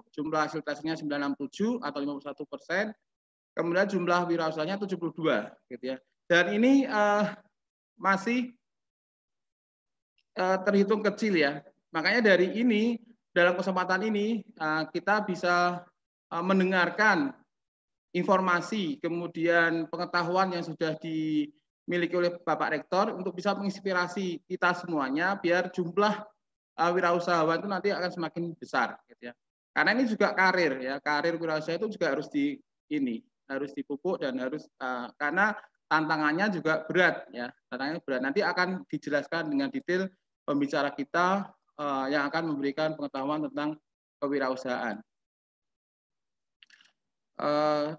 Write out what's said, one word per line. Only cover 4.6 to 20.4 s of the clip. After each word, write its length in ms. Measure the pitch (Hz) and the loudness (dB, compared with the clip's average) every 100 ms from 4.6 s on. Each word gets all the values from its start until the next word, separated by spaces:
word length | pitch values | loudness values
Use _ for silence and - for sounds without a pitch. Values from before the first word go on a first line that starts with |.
| 156 196 | -4 -4
tujuh 160 | 202 | -4
puluh 160 | 170 165 | -4 -6
dua, 400 | 160 160 110 107 - - | -2 0 0 -2 -12 -18
gitu 240 | 123 127 | -10 -8
ya. 80 | 131 _ _ - | -10 _ _ 2
Dan 240 | 175 180 | 4 4
ini, 320 | 208 247 277 262 | 4 6 6 4
eh, 380 | 185 208 208 208 - _ _ _ _ _ - | 2 4 4 2 -4 _ _ _ _ _ -4
masih, 560 | 190 190 233 247 247 - _ _ _ _ _ _ _ _ _ _ _ _ _ _ _ _ _ - | 0 0 2 0 -2 -8 _ _ _ _ _ _ _ _ _ _ _ _ _ _ _ _ _ -2
eh, 200 | 185 190 | 0 2
terhitung 400 | 202 202 196 214 | 4 4 4 2
kecil 320 | 202 202 220 | 0 0 2
ya. 320 | 175 143 151 - _ _ | 4 2 0 -10 _ _
Makanya 400 | 165 175 233 214 | -2 2 4 6
dari 240 | 175 180 | 6 4
ini, 480 | 208 247 208 226 233 - _ _ | 2 4 4 2 0 -8 _ _
dalam 240 | 180 175 175 | 4 4 4
kesempatan 480 | 180 185 180 185 220 | 0 0 0 0 0
ini, 400 | 208 208 226 - | 0 0 -2 -6
eh, 360 | - 156 156 156 | -6 -2 -2 -2
kita 320 | 170 196 214 202 | -2 0 0 0
bisa, 560 | 170 180 175 175 175 - _ _ _ - | -2 2 2 2 -2 -10 _ _ _ -10
eh, 140 | 165 180 | -4 2
mendengarkan 880 | 190 185 185 170 - 214 180 139 - _ _ _ _ _ _ _ | 4 4 4 2 4 4 4 2 -4 _ _ _ _ _ _ _
informasi, 880 | 180 190 190 185 170 165 220 170 135 | -2 2 2 2 0 -2 -4 -4 -4
kemudian 880 | 170 170 170 165 165 170 165 165 160 | -4 -4 -6 -2 2 4 4 0 -4
pengetahuan 640 | 170 175 175 165 185 | -6 -2 -2 0 0